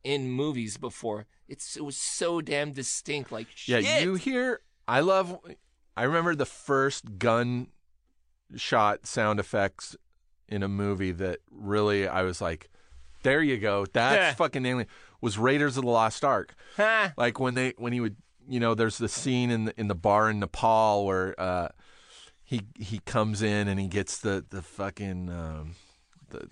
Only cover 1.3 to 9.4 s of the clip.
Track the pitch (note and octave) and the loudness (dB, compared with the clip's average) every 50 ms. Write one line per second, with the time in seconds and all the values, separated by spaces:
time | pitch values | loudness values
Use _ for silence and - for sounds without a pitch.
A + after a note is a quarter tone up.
1.3 | _ _ _ - - - - - - - D3+ C#3+ C#3 - - - - - F#3 E3+ | _ _ _ -18 -16 -14 -14 -12 -10 -10 -8 -8 -8 -6 -6 -6 -4 -2 -2 -2
2.3 | E3+ E3+ D#3 - D3 C#3+ D3 D3 C#3 C3+ C3 - - - - - D3 D3 C3 - | -2 -2 -2 -2 -2 -2 -2 -2 -4 -6 -6 -6 -6 -6 -6 -6 -6 -6 -6 -8
3.3 | - A2 A2+ - - - - - B2 A#2 G#2+ C#4 D#4 D#4 - F#3 F#3+ F#3 - C4+ | -10 -10 -10 -12 -14 -10 -2 0 2 2 4 4 2 2 2 2 0 0 -2 0
4.3 | C4 B3 B3+ B3+ A#3 - _ _ _ _ - - A#2 C3 D#3 F#3 F#3+ F#3+ F#3+ F3 | 0 0 0 0 -2 -4 _ _ _ _ -4 0 2 2 4 4 4 2 2 0
5.3 | F#3 - - E3+ - - _ _ _ _ _ _ - - A#2 C3 D#3 E3+ E3 F3 | -4 -12 -14 -18 -20 -20 _ _ _ _ _ _ -6 -2 0 2 2 2 2 2
6.3 | E3+ C#3+ C3+ - - - - - C#3 C3+ C3+ C#3 C#3 - - A2+ G#2 F#2 - A#2+ | 2 0 -2 -4 -4 -10 -4 0 2 2 2 2 0 -4 -10 -12 -8 0 2 4
7.3 | A2+ A#2 A#2+ A#2+ B2 B2 B2+ - - _ _ _ _ _ _ _ _ _ _ _ | 4 4 2 0 -2 -4 -4 -8 -14 _ _ _ _ _ _ _ _ _ _ _
8.3 | _ _ _ - - A#2 - - - A#2 G#2+ G#2 G#2 - - - - B2+ A2 G#2+ | _ _ _ -16 -12 -8 -4 2 4 6 6 4 4 0 -4 -6 -2 0 2 2
9.3 | G#2+ G#2 | 2 0